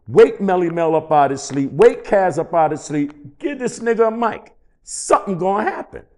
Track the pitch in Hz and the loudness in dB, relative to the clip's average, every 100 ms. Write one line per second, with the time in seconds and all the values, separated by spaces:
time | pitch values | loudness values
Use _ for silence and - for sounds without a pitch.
0 | - 147 - - 196 180 170 170 165 160 | 0 6 6 4 -2 0 0 0 0 0
1 | 156 151 139 135 - 139 139 139 233 254 | 2 2 2 0 -6 -4 -4 4 4 4
2 | - 202 185 147 156 170 151 151 - 147 | 0 2 2 -2 -2 0 0 -2 -6 -4
3 | 143 - - - 330 262 240 - 233 226 | -4 -8 -20 -10 -10 -6 -8 -6 -4 0
4 | 226 226 226 - - _ _ _ - - | 0 0 -4 -6 -16 _ _ _ -16 -12
5 | - 285 208 175 185 202 370 - - 58 | -2 -2 0 -4 -2 -2 -4 -8 -14 -18
6 | - | -20